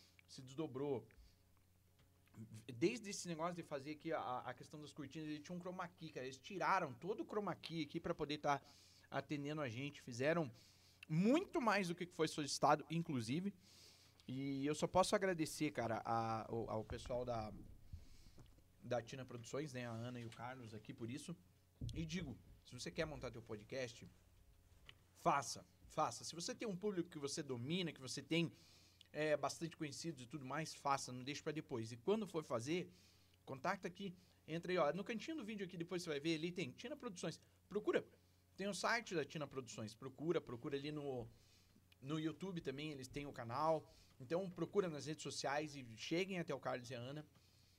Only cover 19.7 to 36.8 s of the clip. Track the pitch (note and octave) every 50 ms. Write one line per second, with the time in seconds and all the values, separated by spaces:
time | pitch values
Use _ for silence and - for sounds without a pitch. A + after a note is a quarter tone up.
19.7 | B2+ B2 B2 A#2+ A#2 A2+ A#2 B2 B2 B2 A#2 A2+ - - A#2 B2 C3 B2+ A#2+ A2
20.7 | G#2+ G#2+ - - C3 - A#2 A2+ B2 - - - E3+ - - - - - - -
21.7 | _ - - - - - E3 D#3+ D#3 F#3 F3 C#3 A2+ - - - - - - -
22.7 | - B2 - - - - D#3+ D#3 D3 C3 A#2+ B2 A#2 A#2 A2 - A#2 G#2 G#2 -
23.7 | - C3+ C3 A#2+ - - - - - - - - - - - - - - - -
24.7 | - - - - - - - - - - - E3 D#3 C#3 C#3 - - G2+ F2+ -
25.7 | - - - - - - D#3 C3 A2+ - A#2 - - D#3+ F3 - - - - A3+
26.7 | F#3+ F3 G#3 G#3 G3 F3+ E3 F3 - D3+ C#3 C#3 - - D#3 C#3 B2+ A#2+ A#2 C3+
27.7 | E3 F#3 F#3 D#3+ - - C3 B2 - C#3+ C3+ - D#3+ E3 E3+ C#3+ - - - -
28.7 | - - - - - - - - - D3+ D3+ D#3 D3+ C#3+ C#3 C3+ - - E3 D#3+
29.7 | - - D#3+ D3 C3+ - - E3 D#3+ B2+ B2+ A2+ - D#3 C3 C3 C3+ D3+ D#3+ D3
30.7 | - - - C#3+ C#3 C3+ - - B2 B2+ B2+ C3 D3 D3 - D#3+ D3 D#3 D#3 -
31.7 | - B2 A2+ A2+ B2 A2+ - F#3+ G3+ A3 G#3+ F3 - E3 D3+ - C3+ A#2 A2+ C3+
32.7 | E3 F3+ F3 F3+ - - - - - - - - - - _ - C3 C3 - E3+
33.7 | G3 F#3 - F#3+ F3 - G3 G3 F3+ - - - - - _ - D#3 E3+ E3+ E3+
34.7 | F3+ F3+ D#3 C#3+ D#3 F3 G3+ - A#3+ A3 - - D#4+ D#4+ A#3+ G3+ A3+ G3+ G3 F3
35.7 | G3 F3 E3 E3 F#3 F3+ F3 E3+ D3+ C#3+ C#3 E3 E3 D3+ D#3 F3+ F3 F#3 E3+ B2
36.7 | B2+ -